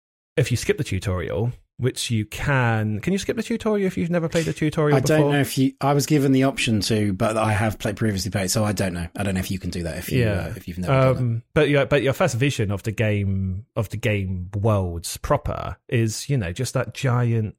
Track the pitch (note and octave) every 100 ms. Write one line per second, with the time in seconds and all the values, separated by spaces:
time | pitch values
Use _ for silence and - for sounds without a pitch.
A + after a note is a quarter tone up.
0 | _ _ _ - C3+ A#2+ - G#3 C3+ F#2
1 | - F2+ - - A#2 - _ - B2+ -
2 | - A2+ G#2 - - C3+ A#2+ A2+ G#2+ G#2+
3 | - G3 - A#3 - A3+ A3+ G#3 F#3+ F#3
4 | F3 E3+ D#3+ E3+ D#3+ D#3 D3+ D#3+ D3+ C#3+
5 | C#3+ D#3 C#3+ C#3+ C3+ - C3 - C#3 C#3+
6 | C3+ D3+ C3+ C3 C3+ C3 - A2 - A2
7 | G#2 F#2+ A2+ A2 A2 G#2 A2+ F#2+ A#2 G#2+
8 | A2+ F#2+ G2 G#2 F#2 A2+ G#2+ F#2+ F#2+ F2
9 | E2+ - G2+ F#2 F#2 F#2 F2 F2 E2+ D#2+
10 | - C3+ A2+ G2 - A2 - F2 F2+ C3+
11 | C3 B2+ A#2+ A#2 - D#3+ C#3+ C#3+ C3+ C#3+
12 | B2 C3+ F#3 A2+ C#3+ - G2+ G2+ A2+ G2+
13 | A2 G#2 G2 F#2+ F#2+ F#2+ - - G2+ G#2+
14 | A2+ G#2 F#2+ F#2 F2+ G2+ A2 G#2 F2+ E2+
15 | - - - - - G1+ - - - A#2+
16 | A2+ G#2+ - C#3+ F2 F2+ B2+ C3 A#2+ -
17 | C3+ A#2+ A#2+ A2+ G#2+